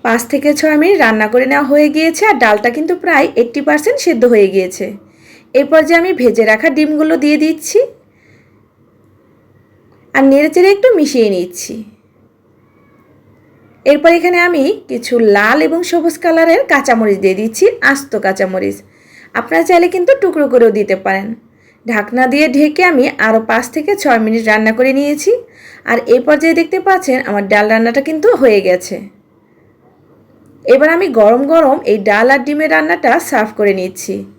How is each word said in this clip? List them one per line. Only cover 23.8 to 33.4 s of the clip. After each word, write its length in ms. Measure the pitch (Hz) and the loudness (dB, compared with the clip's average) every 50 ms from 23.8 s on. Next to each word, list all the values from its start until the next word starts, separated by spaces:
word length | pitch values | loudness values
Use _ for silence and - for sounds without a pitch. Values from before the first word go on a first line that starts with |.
| 302 392 403 | -4 -4 -4
ছয় 240 | 403 - 294 240 226 | -2 0 0 0 0
মিনিট 240 | 220 220 220 226 220 | 0 -2 -2 -2 0
রান্না 260 | 220 214 214 220 220 | 0 0 0 0 0
করে 200 | 220 233 254 269 269 | 0 0 0 0 0
নিয়েছি। 380 | 277 285 285 294 294 - 381 466 494 - _ _ - - - - - _ | 0 -2 -2 -4 -2 0 0 0 0 -4 _ _ -20 -20 -20 -20 -16 _
আর 120 | - 233 233 - | -4 -4 -4 0
এই 120 | - 233 254 | 0 0 0
পর্যায়ে 360 | 247 302 302 285 311 330 330 330 | 2 0 0 2 2 0 0 0
দেখতে 180 | 330 320 381 370 | -2 -2 -4 -2
পাচ্ছেন 380 | - 392 381 370 370 285 254 254 - - | 0 0 0 0 0 -2 -2 -2 -2 -4
আমার 140 | 208 202 202 | -4 -4 -2
ডাল 180 | 190 208 208 208 214 | 0 0 0 2 2
রান্নাটা 320 | 220 226 226 233 240 277 | 0 0 0 0 -2 -2
কিন্তু 260 | 277 320 320 311 294 440 466 | -4 -4 -6 0 0 0 2
হয়ে 240 | - 269 240 214 196 | 4 2 2 2 2
গেছে। 340 | 185 185 180 185 - - 196 - 196 202 _ _ _ _ _ _ _ _ _ _ _ _ _ _ _ _ _ _ _ _ _ _ _ _ _ _ _ _ _ _ _ | 2 0 -2 -2 -4 -10 -12 -12 -14 -18 _ _ _ _ _ _ _ _ _ _ _ _ _ _ _ _ _ _ _ _ _ _ _ _ _ _ _ _ _ _ _
এবার 240 | - 247 269 294 311 | 2 4 4 4 2
আমি 180 | 330 349 392 | 2 0 -2
গরম 340 | 339 240 226 208 208 233 247 277 | 0 2 2 4 4 4 2 0
গরম 340 | 277 320 330 311 262 277 330 - | 2 2 2 4 2 0 0 0
এই 120 | - 202 | -2 -2
ডাল 300 | 214 196 214 202 208 226 254 | -2 0 0 0 2 2 2
আর 100 | 277 277 247 | 0 0 -2
ডিমের 240 | 294 294 294 311 302 | -4 -4 -4 -2 0
রান্নাটা 400 | 311 311 302 311 349 349 - 247 247 339 | 0 -2 0 -2 -4 -2 0 0 0 0
সার্ভ 300 | 339 - 294 226 | -2 -2 -2 -2